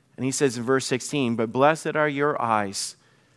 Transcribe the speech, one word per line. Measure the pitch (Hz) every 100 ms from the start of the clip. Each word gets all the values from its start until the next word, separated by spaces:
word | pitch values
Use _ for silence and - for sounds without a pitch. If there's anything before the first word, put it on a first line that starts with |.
| _ -
And |
he | 131
says | 131 139 117
in |
verse | 117 135 -
sixteen, | 127 - 147 120 117
"But | 113
blessed | 120 143 160 160 151
are | 151
your | 139 147 139
eyes, | 117 107 101 98 - - _ _ _